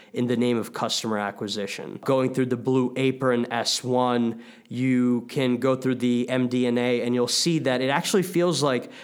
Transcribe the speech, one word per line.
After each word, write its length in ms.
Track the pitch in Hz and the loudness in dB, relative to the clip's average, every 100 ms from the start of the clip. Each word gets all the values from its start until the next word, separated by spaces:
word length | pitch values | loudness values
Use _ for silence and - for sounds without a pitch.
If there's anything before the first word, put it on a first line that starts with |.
| - | -12
in 140 | - 120 | -4 -2
the 100 | 120 | 0
name 220 | 123 117 | 0 0
of 160 | 104 | -2
customer 420 | - 117 - 117 107 | -4 -4 -2 -2 -2
acquisition. 800 | 101 104 107 104 98 - - - | -4 -6 -6 -6 -6 -8 -10 -6
Going 300 | - 135 131 | 0 0 2
through 120 | 127 127 | 0 0
the 100 | 120 | 0
Blue 340 | 117 131 127 131 | 0 2 0 0
Apron 540 | 135 131 131 120 120 | 0 0 0 2 0
S 320 | 117 110 - | -2 -2 -2
one, 600 | 123 123 123 120 117 113 - - - | 0 0 2 2 0 -4 -12 -20 -10
you 540 | 120 131 127 123 120 120 | -2 2 2 2 0 -2
can 260 | - 127 120 | -2 0 2
go 180 | 131 | 2
through 200 | 131 131 | 0 0
the 340 | 123 123 123 123 | 0 0 0 0
M 200 | 127 123 | 0 0
D 180 | 123 123 | 2 2
and 120 | 120 | 2
A 220 | 123 120 | 2 0
and 140 | 117 | 0
you'll 140 | 123 120 | 0 2
see 300 | - 170 160 | 0 2 2
that 200 | 135 127 | 2 0
it 80 | 131 | 2
actually 360 | 139 - 208 | 0 2 2
feels 380 | 180 170 175 139 | 2 2 2 2
like 280 | 143 123 - - | 2 0 -4 -14